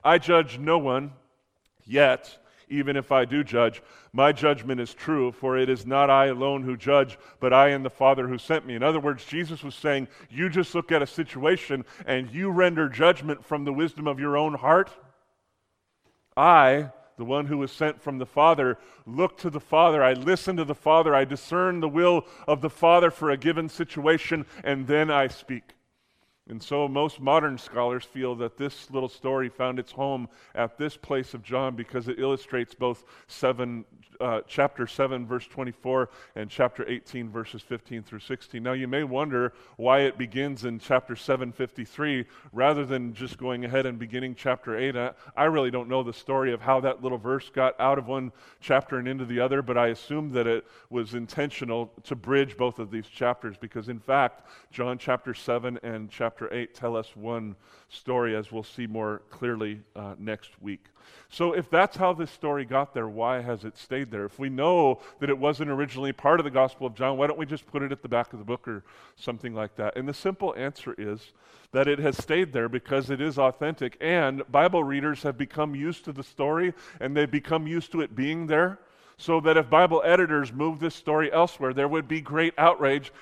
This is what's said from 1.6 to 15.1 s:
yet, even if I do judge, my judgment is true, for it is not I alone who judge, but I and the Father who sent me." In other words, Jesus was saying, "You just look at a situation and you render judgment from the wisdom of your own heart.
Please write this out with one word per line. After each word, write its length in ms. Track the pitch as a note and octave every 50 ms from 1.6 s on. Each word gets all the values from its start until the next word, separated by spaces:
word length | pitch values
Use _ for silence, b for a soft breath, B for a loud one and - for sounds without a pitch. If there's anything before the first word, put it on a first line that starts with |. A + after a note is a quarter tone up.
| _ _ _ _ _
yet, 500 | G#2+ A#2 C#3 D3 C3 B2+ B2+ - - - _ b b b b b b
even 280 | C3 C#3+ C#3 C3+ C#3+
if 140 | C#3 C3 -
I 140 | C#3+ C3 B2
do 180 | A#2+ C3+ D3 D3
judge, 400 | A2+ A#2+ A#2+ A#2+ A2+ A2+ - B B B B B B B
my 180 | B2 C#3 D3
judgment 520 | D3 C3+ D3+ D3+ C#3+ B2+ G#2+ B2+ C3 B2 A#2+
is 100 | A2+ -
true, 400 | - - - D#3+ D3 B2+ B2 A#2+
for 240 | - - C3 C3
it 140 | C3 C3 C3
is 160 | C3 A#2+ G2+
not 240 | A#2 C3+ C#3 C#3+ C#3
I 160 | C3+ C#3 C#3
alone 380 | C#3 C3 B2 C3 C#3 C#3 C#3 C3
who 120 | B2+ B2+
judge, 420 | A#2 - C3+ C#3+ C#3+ C3+ B2+ - B B B B B
but 140 | - B2+ B2
I 140 | C3 C#3 C#3+
and 140 | C#3+ C#3 C3
the 80 | C3
Father 380 | - - C3+ C3 C#3 C3+ B2+ B2+
who 80 | B2+
sent 300 | A#2+ - - D#3+ D#3+ -
me." 80 | B2+ B2
In 80 | A2+ B2
other 180 | D3 D#3+ D#3+
words, 240 | C#3+ D3 C#3 C3 -
Jesus 400 | - - E3 F3 D3+ E3+ D3 -
was 100 | C#3+ B2+
saying, 340 | - - D3+ C#3+ C#3 C3 - B B B B
"You 220 | A2+ C3 E3+ F#3
just 240 | D3+ F#3 F3+ - -
look 180 | F3 - - E3
at 80 | D#3
a 60 | C#3+
situation 800 | - - - D#3+ - - C3 C3 D#3 F3+ E3+ - - C#3+ C3+ A#2+ B B B B
and 260 | - C3 C3 C3 A#2
you 200 | A2 D#3 F#3+ G3
render 400 | F3+ F3 F#3 F3+ F3 D#3 D#3+ C#3
judgment 520 | B2 A2 D#3+ E3+ F#3 - C#3+ D3+ D3 C#3+ -
from 220 | - D#3+ D3 C#3+
the 80 | C#3+ C#3
wisdom 340 | C#3 D#3+ E3 - D#3 D3+
of 140 | D3+ C#3 C3
your 160 | C#3 D3 C#3+
own 160 | D3 D3+ D#3 D3+
heart. 380 | C3+ B2 C3+ D#3+ F3+ G3 - - - - _